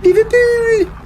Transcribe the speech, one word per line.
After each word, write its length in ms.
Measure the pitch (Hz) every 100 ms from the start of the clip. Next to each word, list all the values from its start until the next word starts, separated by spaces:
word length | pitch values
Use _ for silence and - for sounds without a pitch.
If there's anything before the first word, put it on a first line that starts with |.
Liverpool! 1040 | 359 370 453 480 480 480 453 440 370 -